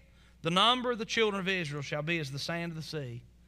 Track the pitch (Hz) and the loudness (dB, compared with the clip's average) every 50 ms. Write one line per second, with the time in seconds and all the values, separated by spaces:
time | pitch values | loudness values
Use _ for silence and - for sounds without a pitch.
0 | - - - - - - - - - 160 170 185 202 226 247 254 240 254 240 202 | -20 -20 -20 -20 -20 -20 -20 -4 -2 2 4 6 6 6 6 4 2 -2 -2 -2
1 | 226 - - 233 220 214 196 196 185 185 190 185 170 143 143 147 135 - 160 147 | -4 -2 2 2 4 4 2 0 0 0 0 0 -2 -2 -4 -6 -4 -4 -4 -4
2 | 147 160 170 165 151 131 139 135 - - 170 170 170 170 165 160 147 - - 156 | 0 0 0 0 -2 -4 -6 -6 -4 -4 -4 -4 -4 -4 -6 -8 -10 -6 -6 -6
3 | 139 123 117 120 - - - - - | -6 -6 -10 -12 -14 -16 -20 -20 -20